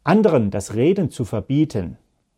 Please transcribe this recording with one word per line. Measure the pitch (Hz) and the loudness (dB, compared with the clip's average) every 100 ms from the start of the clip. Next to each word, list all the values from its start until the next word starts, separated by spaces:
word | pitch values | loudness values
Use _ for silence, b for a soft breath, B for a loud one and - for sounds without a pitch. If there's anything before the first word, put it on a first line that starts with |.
Anderen | - 208 208 147 104 | 0 4 4 2 0
das | 98 - | -4 -6
Reden | 107 147 196 156 | 0 0 2 -2
zu | - | -4
verbieten, | 110 110 - 139 151 110 82 - _ _ _ | -6 -6 -2 0 0 -2 -6 -10 _ _ _